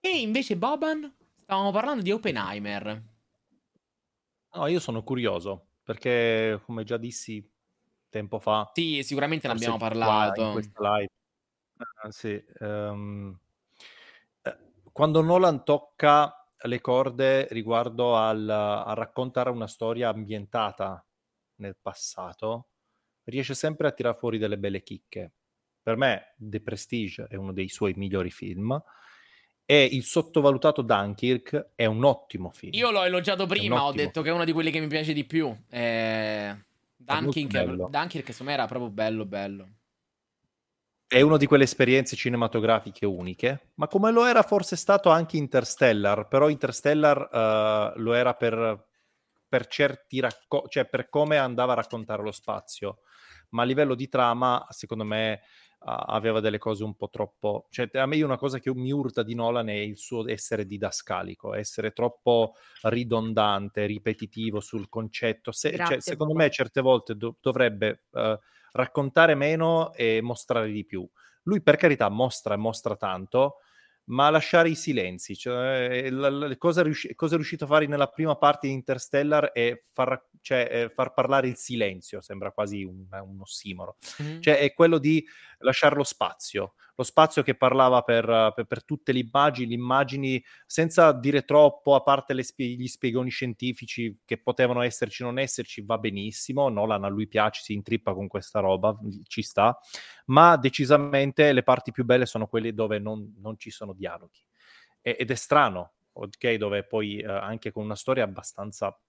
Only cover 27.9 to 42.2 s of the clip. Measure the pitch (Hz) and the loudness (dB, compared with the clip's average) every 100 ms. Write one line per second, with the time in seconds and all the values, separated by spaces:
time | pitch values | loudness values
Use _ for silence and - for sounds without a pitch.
27.9 | 92 98 98 90 - 95 90 107 143 - | -2 -4 -4 -4 -8 -12 -8 -4 -6 -8
28.9 | _ - - _ _ _ _ - 147 131 | _ -20 -20 _ _ _ _ 4 6 6
29.9 | 131 - 170 160 160 143 135 156 147 117 | 2 0 -2 2 4 4 6 2 2 0
30.9 | 104 101 104 123 123 - 147 - - 113 | 0 0 -2 0 0 -2 -8 -8 -2 0
31.9 | 110 139 127 _ 95 90 - - 214 240 | 4 2 2 _ -12 -12 -12 -10 -2 0
32.9 | 208 180 180 175 185 190 202 208 127 143 | 0 0 0 -2 -2 -2 -2 0 0 0
33.9 | 139 143 160 156 170 165 160 160 160 151 | -2 -4 -2 -2 0 0 0 0 -2 -4
34.9 | 156 156 147 139 160 147 110 _ 123 120 | -4 -2 -4 -2 -2 -2 -6 _ -4 -2
35.9 | 113 110 110 107 107 104 101 _ _ _ | -2 -2 -2 -4 -4 -8 -10 _ _ _
36.9 | _ 127 151 151 147 139 104 90 90 90 | _ -6 -4 -2 -4 -4 -2 -2 -4 -6
37.9 | 143 170 160 - 113 135 139 113 127 120 | -6 -6 -8 -12 -12 -6 -4 -4 -6 -8
38.9 | 101 110 110 101 98 98 98 95 107 _ | -4 -4 -4 -6 -8 -8 -12 -20 _ _
39.9 | _ _ _ _ _ _ _ _ _ _ | _ _ _ _ _ _ _ _ _ _
40.9 | _ _ 127 147 156 139 143 131 - 123 | _ _ 6 6 6 6 6 6 4 4
41.9 | 131 127 - | 4 2 -4